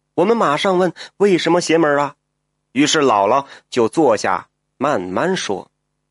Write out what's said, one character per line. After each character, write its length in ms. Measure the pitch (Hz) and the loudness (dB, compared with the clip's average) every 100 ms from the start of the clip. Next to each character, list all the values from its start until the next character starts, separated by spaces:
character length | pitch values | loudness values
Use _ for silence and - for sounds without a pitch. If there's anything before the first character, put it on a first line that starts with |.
| _ - | _ -2
我 100 | 185 | 0
们 100 | 233 | 2
马 220 | 170 147 | 0 0
上 220 | 180 180 | 0 0
问 120 | 185 - - - | 0 -4 -12 -2
：“为 200 | 202 165 | 0 2
什 140 | 165 | 2
么 100 | 175 | 0
邪 160 | - 160 | 2 2
门 100 | 151 | 2
儿 120 | 143 | 0
啊？” 160 | 143 - _ _ _ _ _ | -2 -8 _ _ _ _ _
于 140 | 123 147 | -2 0
是 160 | 160 | 2
姥 260 | 135 104 101 | 2 2 2
姥 160 | 135 135 - _ | 0 -2 -12 _
就 180 | 127 110 | -2 0
坐 300 | - 143 107 | 2 2 2
下 320 | 107 90 - _ _ - | -2 -6 -8 _ _ -6
慢 200 | 143 123 | -4 -4
慢 380 | 90 95 165 190 | -4 -4 -2 -4
说。 320 | - 190 - _ _ _ _ | -6 -10 -12 _ _ _ _